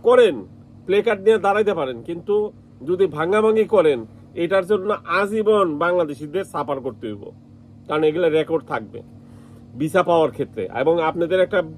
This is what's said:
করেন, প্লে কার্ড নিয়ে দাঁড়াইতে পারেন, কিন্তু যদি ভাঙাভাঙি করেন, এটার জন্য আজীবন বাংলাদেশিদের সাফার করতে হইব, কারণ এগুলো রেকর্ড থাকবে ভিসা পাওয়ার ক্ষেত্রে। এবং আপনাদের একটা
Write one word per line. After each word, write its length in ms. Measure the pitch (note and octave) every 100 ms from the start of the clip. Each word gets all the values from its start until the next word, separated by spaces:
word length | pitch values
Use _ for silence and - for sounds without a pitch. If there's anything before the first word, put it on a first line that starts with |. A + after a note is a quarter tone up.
করেন, 420 | A3+ B3+ A3 B2+ F#2 - - - -
প্লে 160 | G3+
কার্ড 180 | G#3+ G3+
নিয়ে 180 | G3 A3
দাঁড়াইতে 360 | G3 G3+ G#3
পারেন, 280 | E3+ C3+ A#2
কিন্তু 500 | A#2+ E3+ - G#3 G#3 - - -
যদি 220 | C3+ F3+ F#3+
ভাঙাভাঙি 580 | D3+ E3 G#3+ A3 A3
করেন, 420 | G#3 G3+ D#3 B2+ A2 - -
এটার 320 | - E3+ F#3+ F3+
জন্য 300 | G#3 G3 G3+ -
আজীবন 720 | F3 G3+ A3 G#3+ G#3+ F3+ D3
বাংলাদেশিদের 680 | E3+ F3+ D#3+ C3+ D3+ E3+
সাফার 360 | F3+ D#3+ C#3 C#3
করতে 260 | B2+ G#2 A#2
হইব, 180 | G2+ - - - - - - -
কারণ 160 | D3+
এগুলো 240 | D#3 D#3 E3+
রেকর্ড 360 | D#3 D3+ D#3+
থাকবে 380 | - B2+ A2 A2+ - - - - - - - B2
ভিসা 240 | D#3 F#3
পাওয়ার 280 | F3 E3+ D3+
ক্ষেত্রে। 380 | A2+ C3+ - F#2 A#2+
এবং 220 | C#3+ E3+
আপনাদের 380 | D#3+ D#3 E3+ F#3
একটা 220 | F3+ F#3 D#3+